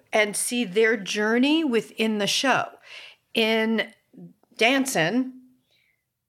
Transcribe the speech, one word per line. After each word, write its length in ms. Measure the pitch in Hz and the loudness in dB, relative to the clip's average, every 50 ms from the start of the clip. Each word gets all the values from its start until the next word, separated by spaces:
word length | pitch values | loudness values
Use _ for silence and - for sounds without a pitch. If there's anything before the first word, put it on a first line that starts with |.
| _ - | _ -4
and 240 | - 220 214 208 196 | 0 0 0 0 -2
see 300 | - - - 247 240 240 | -6 -6 -4 -2 -4 -4
their 320 | 185 175 220 226 220 240 214 | -2 2 2 2 2 2 0
journey 640 | 190 - 185 208 214 214 226 247 254 285 302 330 320 | -4 -6 -4 -2 0 0 2 2 4 4 2 2 2
within 540 | 277 233 220 220 - - - 220 220 214 208 | 2 0 0 -2 -2 -6 -4 -2 -2 0 -2
the 100 | 202 190 | -2 -2
show. 380 | - - - 269 233 147 - - - - _ - - - - - - _ _ _ - | -2 0 0 2 2 0 0 -4 -8 -20 _ -20 -20 -20 -20 -20 -20 _ _ _ -2
In 600 | 233 220 220 226 220 220 226 226 214 190 - - _ _ _ _ 175 175 - - _ _ _ _ - | -2 0 2 2 0 0 0 0 -2 -4 -6 -8 _ _ _ _ -20 -20 -20 -20 _ _ _ _ 0
Danson, 840 | 220 233 269 269 254 - - 180 156 170 214 254 254 - - - - _ _ _ _ _ _ _ _ _ _ _ _ _ _ _ _ | 2 2 2 2 0 -2 0 0 0 0 0 0 -2 -2 -6 -16 -20 _ _ _ _ _ _ _ _ _ _ _ _ _ _ _ _